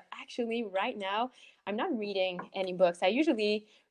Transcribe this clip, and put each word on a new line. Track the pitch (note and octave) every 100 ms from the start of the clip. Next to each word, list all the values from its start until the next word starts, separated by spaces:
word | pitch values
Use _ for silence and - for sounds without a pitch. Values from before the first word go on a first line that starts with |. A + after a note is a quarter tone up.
| -
actually | - C4 - A#3 A#3
right | G#3+ F#3+ A#3 G#3+
now | F#3+ G#3 B3+ - - _ -
I'm | G#3
not | F4+ A#3+
reading | G#3 F#3+ F#3 F3+ -
any | G3 F#3+
books. | F3+ F3+ F3
I | F#3+
usually | A3+ D#4+ A3+ G#3 G#3+ - _ _